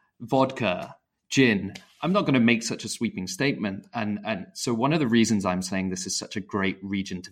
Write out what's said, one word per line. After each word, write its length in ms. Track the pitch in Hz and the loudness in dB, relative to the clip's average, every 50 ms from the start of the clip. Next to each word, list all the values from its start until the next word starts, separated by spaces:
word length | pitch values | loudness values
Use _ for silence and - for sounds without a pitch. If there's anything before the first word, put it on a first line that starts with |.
| _ _ _ _ | _ _ _ _
vodka, 720 | 120 113 143 131 131 - 131 - 120 98 87 90 - - - _ _ _ _ _ _ _ | -6 0 2 2 2 2 0 -2 -2 0 0 -2 -6 -12 -14 _ _ _ _ _ _ _
gin? 440 | - 139 131 120 107 95 87 98 - - - _ _ _ - | 4 6 6 6 6 2 0 -4 -8 -12 -18 _ _ _ -2
I'm 80 | 160 190 | 0 2
not 140 | 208 - | 2 2
gonna 140 | 156 135 127 | 4 4 6
make 240 | 113 117 120 113 - | 6 6 4 4 0
such 200 | - 107 - - | -4 -8 -6 -8
a 40 | 107 | -10
sweeping 400 | - - 120 107 - 98 92 90 | -6 -4 -4 -4 -4 -6 -8 -8
statement. 580 | 92 - 135 143 113 - 117 101 98 98 - _ - | -4 -2 -2 -2 -2 -2 -4 -4 -6 -6 -10 _ -8
And, 240 | 120 110 107 104 104 104 | -6 -4 -4 -4 -4 -4
and 220 | 107 110 92 92 - _ | -6 -6 -6 -6 -12 _
so 200 | - - 127 120 | -8 -4 -4 -2
one 180 | 110 123 139 165 | 0 2 2 2
of 60 | 170 | 2
the 80 | 147 | 2
reasons 380 | 117 117 117 110 104 113 101 95 | 4 6 6 6 6 4 2 2
I'm 180 | 95 90 92 92 | 0 0 0 -2
saying 280 | - 101 95 92 92 | -2 -2 -2 -2 -2
this 140 | 92 92 - | -4 -6 -6
is 120 | 98 - | -6 -6
such 180 | - - - - | -6 -6 -6 -8
a 60 | 107 | -10
great 380 | 95 - - 101 95 95 92 - 98 | -8 -4 -2 -2 0 0 -2 -4 -8
region 400 | 98 101 101 95 - 95 87 90 | -6 -4 -4 -4 -4 -8 -10 -10
to 80 | - | -14